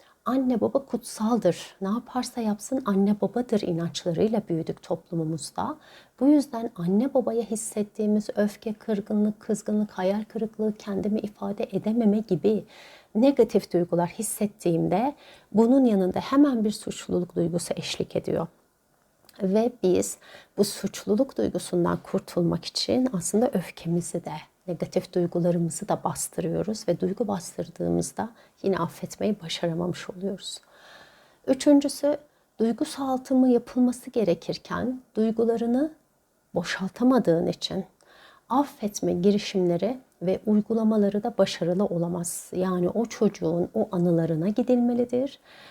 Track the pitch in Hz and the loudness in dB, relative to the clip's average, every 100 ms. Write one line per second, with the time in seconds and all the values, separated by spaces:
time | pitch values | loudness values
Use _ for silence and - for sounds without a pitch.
0 | _ _ - 262 254 226 214 277 - 226 | _ _ -2 0 2 2 2 0 -2 -6
1 | - - 214 233 180 165 - - 196 233 | -6 -4 0 2 2 0 -6 -8 -6 -4
2 | - 254 240 247 220 208 - 262 262 190 | -6 -6 -6 -4 -2 -2 -4 -4 0 2
3 | 202 208 190 240 247 208 - 165 170 - | 4 2 0 -2 0 0 0 -2 -4 -4
4 | 180 165 214 220 - 160 160 - - 170 | -2 0 0 0 -2 -2 -4 -8 -6 -6
5 | - 165 156 160 - - 220 311 - - | -4 -4 -2 -4 -6 -6 -6 -8 -16 -20
6 | _ - 262 294 - 233 233 - 170 202 | _ 0 4 4 2 -6 -8 -4 0 2
7 | 269 277 226 226 214 220 - 214 208 - | 2 0 0 -2 -2 -6 -4 -6 -6 -2
8 | 214 208 - - 208 - 220 214 - 202 | 0 0 0 0 -2 -2 -8 -8 -4 -4
9 | 214 208 208 208 - 208 - 214 208 - | -2 0 0 -2 -4 -4 -2 -2 -2 -2
10 | 185 208 214 226 220 - 214 208 - 196 | -2 -2 -4 -6 -6 -2 -4 -4 -6 -4
11 | 208 214 208 - 196 202 - 196 214 233 | -2 -2 -4 -6 -8 -6 -6 -4 0 2
12 | 214 208 220 170 202 208 - - - - | 4 2 0 0 2 0 -2 -16 -20 -20
13 | _ 214 269 277 226 202 - 170 175 170 | _ 2 4 4 4 2 0 0 0 0
14 | 170 - 214 - 208 - 180 165 165 180 | 0 -4 -8 -4 -4 -2 0 0 2 0
15 | 277 285 - - _ 202 233 269 247 196 | 0 -4 -14 -20 _ 4 6 6 6 4
16 | 185 190 - 277 294 240 214 - - - | 2 -2 2 4 4 4 0 -2 -8 -10
17 | - 180 175 175 170 170 - - - - | -4 -4 -2 -2 -2 -2 -4 -6 -6 -6
18 | - 175 - 160 170 _ _ _ _ _ | -4 -4 -2 -2 -4 _ _ _ _ _
19 | _ _ _ - 190 208 240 247 185 185 | _ _ _ -6 0 2 0 0 2 2
20 | 196 - - - - - 208 - 196 - | 0 -8 -18 -20 -6 -2 -2 -2 -8 -6
21 | - 208 269 - 196 180 - 180 175 175 | -2 0 0 -2 -2 -4 -2 0 0 -2
22 | - 196 - - 170 165 - - - 254 | -4 -6 -4 0 0 0 -4 -6 0 0
23 | 254 185 - 208 254 196 165 - 170 170 | 0 -2 -2 0 2 0 -4 -8 -2 -2
24 | 170 175 156 156 - _ - 165 - 185 | -2 -8 -8 -12 -14 _ -10 -8 -4 -4
25 | - 180 170 175 175 175 170 - - 165 | -2 -2 0 2 2 2 0 -4 -4 -2
26 | 175 170 - - 165 165 175 214 - 170 | -2 -4 -6 -6 -4 -2 -4 -4 -4 -2
27 | 185 202 208 185 - - 170 - 175 175 | -2 -2 -4 -4 -6 -10 -10 -6 -2 0
28 | 170 - 226 - _ _ 196 190 170 - | -2 -6 -8 -10 _ _ -2 -2 -4 -6
29 | 175 - 202 208 165 - 170 165 175 170 | -12 -4 -4 -4 -6 -4 -4 -2 -4 -6
30 | - 180 196 190 - - _ - - - | -10 -8 -8 -6 -10 -16 _ -20 -20 -20
31 | - _ _ _ - 262 294 285 285 - | -20 _ _ _ -2 2 6 6 4 0
32 | 285 294 - _ _ - 226 220 311 - | -2 -2 -6 _ _ -2 -2 0 -6 -4
33 | 269 254 262 262 254 240 240 254 247 247 | -4 -4 2 4 6 4 2 2 2 0
34 | - 240 185 170 - 170 - 175 226 254 | -4 0 0 0 -4 -8 -6 -4 -4 -6
35 | - - 220 226 233 233 233 247 311 - | -6 -2 0 2 0 2 2 2 0 -4
36 | _ _ _ _ _ 180 175 - 190 - | _ _ _ _ _ -4 -4 -4 -6 2
37 | 247 254 175 165 175 175 - 175 - _ | 4 6 4 2 2 -2 -6 -6 -8 _
38 | _ - - - - 247 285 - 208 - | _ -20 -20 -20 -2 0 0 -4 -8 -4
39 | 175 175 202 202 - 190 180 170 196 262 | -2 2 4 2 0 0 2 2 -2 -4
40 | - _ 175 190 220 214 208 226 220 220 | -12 _ -2 -2 2 2 2 0 2 4
41 | 202 202 233 - 190 - 170 180 208 170 | 2 0 0 2 0 0 0 0 0 0
42 | 170 175 175 - - 180 185 180 175 202 | -2 -2 -6 -8 -6 -4 -2 0 0 0
43 | 220 - 202 - 170 170 - 220 - 185 | -4 0 0 0 -2 -2 -2 -2 -2 0
44 | 175 170 165 160 180 214 247 247 240 240 | 2 2 2 0 0 0 2 2 2 0
45 | 247 247 277 - _ - - | -2 -2 -4 -8 _ -20 -20